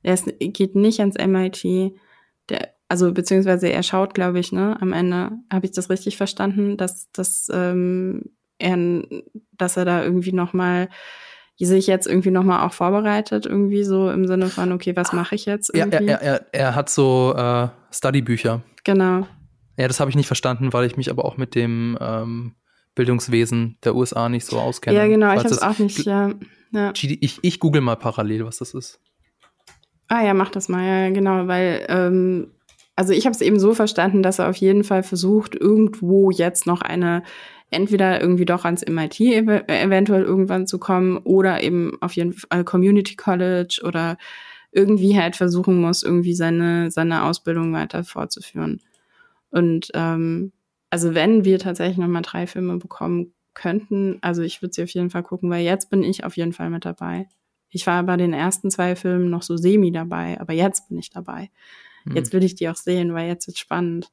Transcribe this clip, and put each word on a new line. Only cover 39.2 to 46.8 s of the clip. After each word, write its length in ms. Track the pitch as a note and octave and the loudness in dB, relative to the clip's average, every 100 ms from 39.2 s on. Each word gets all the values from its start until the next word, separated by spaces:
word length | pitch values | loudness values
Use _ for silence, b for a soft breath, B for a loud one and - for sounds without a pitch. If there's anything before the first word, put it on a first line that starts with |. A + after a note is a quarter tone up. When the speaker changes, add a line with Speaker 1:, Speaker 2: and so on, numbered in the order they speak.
| A#3 | 4
Speaker 1:
ev-, 300 | A3 A3 G#3 - | 6 4 2 2
eventuell 540 | C#3+ F#3+ F#3+ G3+ F#3+ | 0 4 4 4 4
irgendwann 440 | - F#3+ F#3+ F#3 F#3+ | 4 2 2 0 -2
zu 100 | F#3 | -6
kommen 400 | - F#3 F#3 F#3 | 0 2 2 0
oder 440 | - F#3+ F#3+ F3 | 2 4 4 2
eben 300 | - F3 E3+ - | 0 0 -2 -4
auf 120 | F3+ | -6
jeden 200 | F3 E3+ | -2 -4
Fall 320 | F3+ - F3 | -4 -4 -2
Community 500 | F3 F#3 F#3+ G3+ G3 | 0 2 4 4 2
College 640 | - - F3+ F#3 F3+ F3 - | -6 -2 0 0 0 -2 -6
oder 320 | F3 E3+ E3 E3+ B B B B B | -4 -4 -4 -6 B B B B B
irgendwie 440 | - G3 G#3 F#3+ G#3 | 2 4 4 4 4
halt 200 | E3+ - | 2 0
versuchen 420 | F3+ F3 F#3+ F3+ | 0 2 2 4
muss, 240 | E3+ E3+ | 2 0
irgendwie 300 | - F3 F3 | 2 2 2
seine, 580 | F3 E3 E3 E3+ E3+ | 0 0 2 0 0